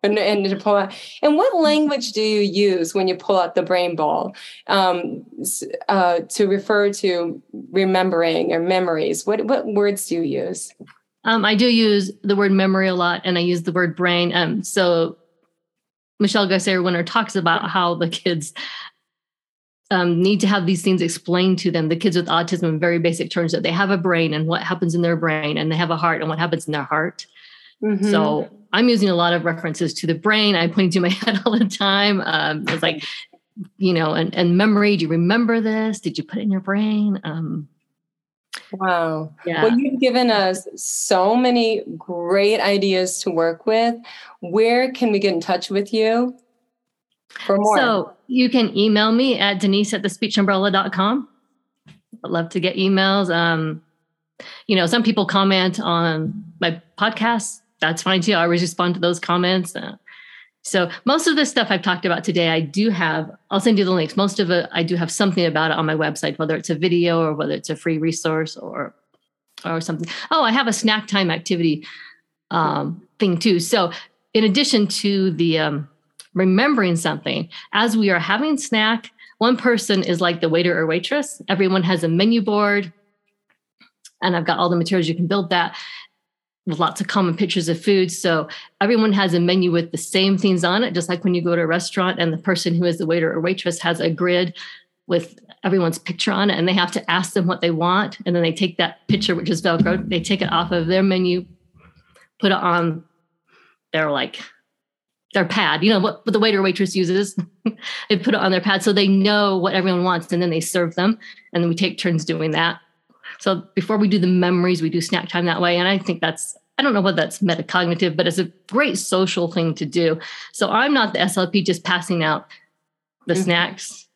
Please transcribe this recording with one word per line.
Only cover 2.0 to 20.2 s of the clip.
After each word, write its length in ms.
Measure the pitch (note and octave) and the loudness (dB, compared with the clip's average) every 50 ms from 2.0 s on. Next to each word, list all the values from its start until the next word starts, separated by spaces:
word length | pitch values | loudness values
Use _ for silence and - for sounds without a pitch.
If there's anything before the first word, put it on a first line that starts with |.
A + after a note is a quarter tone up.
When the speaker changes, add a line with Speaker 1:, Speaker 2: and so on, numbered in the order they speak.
| A#3+ - - | -6 -6 -4
Speaker 1:
do 80 | G#3+ | -2
you 180 | A3 A3 G#3+ G#3 | 0 0 2 2
use 560 | G#3 G3 E3+ F#3+ G#3 G3+ F#3 F3+ E3 E3 - | 2 0 2 2 2 2 2 2 -2 -2 -2
when 140 | G3 F#3+ F#3 | -2 0 0
you 60 | F#3 | -2
pull 220 | F3+ - - G3+ F#3 | -4 -2 0 2 2
out 160 | F3 E3+ - | 2 2 0
the 80 | - | -2
brain 360 | F3+ E3 F3+ F3+ F3+ F3 E3+ D#3+ | 0 2 2 0 2 0 -2 -2
ball, 360 | D#3 D3 D3+ D#3 - - G3 - - - - - - - | 0 0 0 0 -2 -6 -8 -12 -18 -20 -20 -20 -4 0
um, 580 | - G3 F#3+ F#3 F3+ F3 F3 - - - - - - - | 2 2 4 2 2 0 -2 -6 -8 -10 -12 -16 -14 -10
s-, 220 | - F#3+ - - - - - - - - | -8 -8 -6 -8 -8 -8 -8 -10 -2 0
uh, 320 | G3+ G3 F#3 F3 F3 E3+ E3+ - | 2 2 4 4 2 0 -2 -4
to 180 | - - G#3+ G3 | -2 0 2 2
refer 460 | G3 G3 G3 - G#3+ G#3 G3+ G3+ G3+ | 2 0 0 0 0 2 2 0 0
to 480 | - - G3 F3+ F3 E3+ E3+ - - - _ - C#3+ - - | 0 -2 0 0 0 -2 -4 -6 -8 -14 _ -16 -16 -16 -4
remembering 800 | - F#3+ G3 F#3+ F#3 F#3 F#3 F#3+ F3+ E3 E3+ E3 D#3+ E3 E3 E3+ E3+ | 0 0 2 4 4 2 2 2 2 2 2 2 2 0 0 0 0
or 80 | E3 | 0
memories? 640 | E3 F3+ F#3 F#3 F#3 F3+ E3 D#3 D#3 C#3 E3 E3 - | 0 0 0 0 0 0 -2 -2 -2 -2 -4 -4 -2
What, 180 | - G#3 G#3+ - | -4 -2 -2 0
what 200 | G#3+ C4 - - - | -2 -2 -2 -2 -2
words 400 | G#3+ G3+ G3+ G3+ G3+ G3 - - | -2 0 0 0 0 -2 -4 -4
do 80 | E3+ | -4
you 60 | E3+ | -2
use? 520 | E3 D#3+ - C3+ - - F#3 - - - - _ - - - _ _ _ _ _ _ | -2 -2 -4 -4 -4 -6 -8 -10 -12 -16 -16 _ -20 -20 -20 _ _ _ _ _ _
Speaker 2:
Um, 180 | - A3 A3+ G3 | -2 0 2 2
I 100 | G3+ G#3+ | 2 2
do 140 | G3+ A#3+ B3 | 4 4 4
use 440 | A#3 A3+ A3+ G#3+ G#3 G3+ F#3+ F#3 G3+ - _ | 4 4 4 4 4 2 2 -2 -6 -8 _
the 140 | G3 G3+ G3 | 0 2 2
word 160 | G3+ G3 G3 | 4 4 4
memory 340 | F#3+ F#3+ F#3+ F#3+ F#3+ F#3+ F#3+ | 4 4 4 2 2 2 0
a 80 | F3+ | 0
lot, 260 | F3+ F3 F3 F3 F3+ - | 0 0 0 0 -2 -2
and 120 | F#3 F3+ F3 | -2 -2 0
I 40 | |
use 220 | E3+ F3 F3+ E3+ E3+ | 0 0 0 0 -2
the 100 | F#3 E3 | -2 0
word 220 | F3+ F3+ E3+ D3+ | 0 0 0 0
brain. 380 | - F3+ F3 F3 F3 F3 F3 - | -2 0 0 2 2 0 0 0
Um, 300 | F3 F3 D#3+ D#3+ G#3 F#3+ | 0 0 0 -2 -4 -6
so 540 | - - G#3 F#3 F3 F3 E3 E3 E3 - _ _ _ _ _ _ _ _ _ _ _ _ _ _ _ _ _ _ _ _ _ | -4 0 0 2 4 4 2 2 -2 -4 _ _ _ _ _ _ _ _ _ _ _ _ _ _ _ _ _ _ _ _ _
Michelle 280 | G#3 G3+ G3+ A3 G3+ F#3+ | 0 2 2 2 2 2
Garcia 340 | F#3 F#3 F#3+ - F#3+ F#3 | 0 0 0 0 0 0
Winner 220 | F3 F#3 F3+ E3+ F3 | 0 0 0 -2 -2
talks 320 | E3+ - A#3 A3 A3+ - | -2 -2 -2 -2 0 -4
about 340 | G3 F3 E3 E3 E3+ - E3+ | -2 0 0 0 0 -2 -2
how 260 | E3 F#3+ F3+ F3 F3 | -2 0 0 0 0
the 120 | E3 E3+ E3 | -2 -2 -4
kids, 460 | E3 - - F#3 F3 E3 D3 - - - - - - - - - _ _ _ _ _ _ _ _ _ _ _ _ _ _ _ _ _ _ _ _ | -4 -4 -2 -2 -2 -2 -4 -8 -12 -14 -14 -14 -14 -14 -16 -18 _ _ _ _ _ _ _ _ _ _ _ _ _ _ _ _ _ _ _ _
um, 300 | G#3 F#3 F3 F3 F3 E3 | 0 0 2 2 2 2